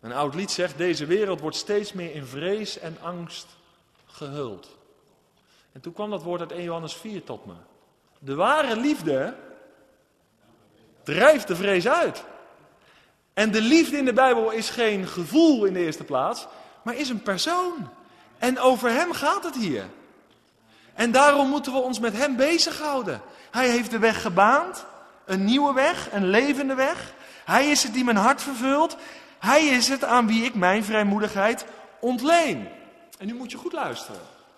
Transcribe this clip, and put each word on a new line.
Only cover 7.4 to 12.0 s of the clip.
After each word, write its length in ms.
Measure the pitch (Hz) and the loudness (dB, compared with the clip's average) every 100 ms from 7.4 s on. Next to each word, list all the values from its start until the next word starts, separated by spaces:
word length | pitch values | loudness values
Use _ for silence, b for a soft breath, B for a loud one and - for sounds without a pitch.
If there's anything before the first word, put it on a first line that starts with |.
| - | -14
me. 80 | 85 87 _ _ _ _ _ | -20 -20 _ _ _ _ _
De 160 | 135 139 | -10 0
ware 400 | 202 302 277 220 | 2 2 0 0
liefde 600 | 269 302 160 135 160 - - - - _ _ _ _ _ _ _ _ _ _ _ _ _ | 0 -2 0 -2 -2 -8 -18 -20 -20 _ _ _ _ _ _ _ _ _ _ _ _ _
drijft 440 | - 151 254 302 - | -6 4 6 6 2
de 80 | 170 | -2
vrees 320 | 196 190 180 | 2 2 2
uit. 360 | 330 | 2